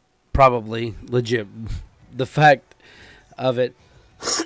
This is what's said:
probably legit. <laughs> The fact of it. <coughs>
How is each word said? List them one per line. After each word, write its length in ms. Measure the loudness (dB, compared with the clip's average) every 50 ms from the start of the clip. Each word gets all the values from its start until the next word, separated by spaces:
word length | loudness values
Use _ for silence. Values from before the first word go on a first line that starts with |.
| _ _ _ _ _ _
probably 640 | 2 4 6 6 4 2 -4 -6 -8 -6 -6 -8 -10 -12 -8 -4
legit. 400 | -2 -2 0 0 -2 -4 -4 -6
<laughs> 60 | -12 -12 -10 -10 -10 -10 -10 -16 _ _ -20 -12 -8
The 120 | -6 -6 -4
fact 480 | 0 4 6 6 6 4 2 _ -20 _ _ -20 -20 -20 -20 -20 -20 -20 _ _ -12 -6
of 200 | -2 -2 0 0
it. 180 | -2 -4 -4 _ _ _ _ -20
<coughs> 220 | -20 _ _ -10 -8 -6 -4 -6 -6